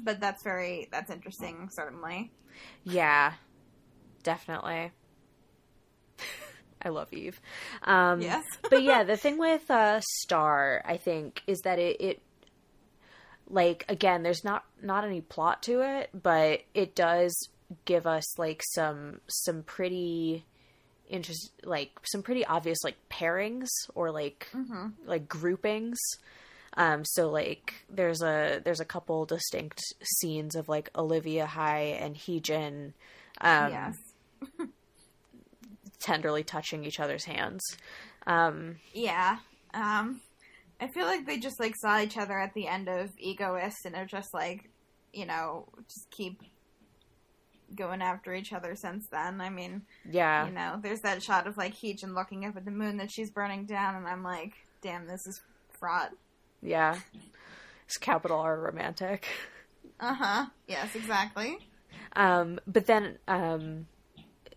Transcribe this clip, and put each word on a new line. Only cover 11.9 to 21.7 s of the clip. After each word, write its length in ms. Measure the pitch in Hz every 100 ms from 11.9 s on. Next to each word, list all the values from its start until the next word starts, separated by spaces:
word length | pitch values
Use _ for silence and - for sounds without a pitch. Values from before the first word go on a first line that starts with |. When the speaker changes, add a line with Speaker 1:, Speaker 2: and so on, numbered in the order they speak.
| -
Speaker 2:
it, 220 | 190 - _ _ _ _ _ _ _ _ - - - - -
like, 360 | 185 175 170 -
again, 340 | 185 196 175
there's 220 | 170 170
not, 200 | 208 202 - -
not 240 | 202 196
any 160 | 208 180
plot 440 | 156 - 165 -
to 160 | - 247
it, 280 | 269 277 -
but 460 | 190 180 160 156 165 -
it 220 | - 190
does 420 | - 170 175 175 175 - _ - 165
give 220 | - 175 165
us, 320 | 160 - -
like, 240 | 160 156 -
some, 460 | - 156 147 147 - -
some 380 | - - 165
pretty 840 | 156 - 185 180 175 165 160 165 - _ _ _ _ _ -
interest-, 420 | 185 170 165 - _
like, 260 | -